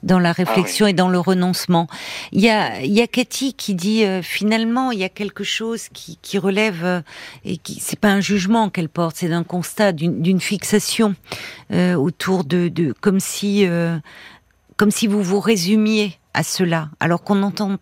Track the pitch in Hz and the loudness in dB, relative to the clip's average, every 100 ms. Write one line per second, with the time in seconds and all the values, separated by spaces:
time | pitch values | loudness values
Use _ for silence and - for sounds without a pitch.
0 | - 185 175 170 180 - 170 - 208 180 | 2 4 4 2 0 2 0 2 2 4
1 | 185 180 175 185 180 180 - 175 170 - | 2 2 2 2 2 -2 2 2 2 -6
2 | - - - - 220 214 156 110 131 208 | -14 -12 -4 2 4 4 0 -4 0 2
3 | 233 - 247 - 269 226 - 185 180 220 | 2 0 -2 -2 -4 -4 -4 -2 0 2
4 | 208 190 165 - 202 220 226 240 262 226 | 2 0 -4 -2 0 2 0 0 0 -2
5 | 185 - 208 - 196 - 226 226 - - | -4 -4 -8 -6 -6 -4 -4 -6 -8 -16
6 | - 165 - 202 190 196 220 175 175 180 | -18 -18 -6 -2 0 2 0 0 -2 -2
7 | 156 - - - - 180 - - - - | -6 -16 -18 -16 -10 -8 -8 -12 -8 0
8 | 214 196 185 202 185 226 214 180 160 - | 2 2 2 0 2 2 2 -2 -6 -2
9 | 170 - 175 170 170 180 165 - 208 165 | -4 -2 -2 -2 -2 -6 -6 0 2 2
10 | 165 113 165 185 - 196 - 208 - - | -2 0 0 0 0 -4 0 0 0 0
11 | 220 196 - - - - - - 180 175 | 0 0 -8 -14 -14 -18 -4 0 2 2
12 | 143 160 - 190 147 180 175 170 165 110 | 0 -2 -2 0 0 0 0 0 -2 0
13 | - 190 - - 202 202 190 170 170 165 | 0 0 0 -4 0 2 2 2 0 -2
14 | - - - - _ _ _ _ 208 202 | -6 -20 -20 -20 _ _ _ _ 0 2
15 | 226 208 185 202 196 220 170 214 214 220 | 0 0 0 0 2 0 2 2 2 2
16 | 208 - _ - 160 - 180 165 156 151 | 0 -4 _ -4 -4 0 0 0 -4 -4
17 | 165 170 - 202 202 - 208 196 | 0 0 0 0 0 -2 -4 -4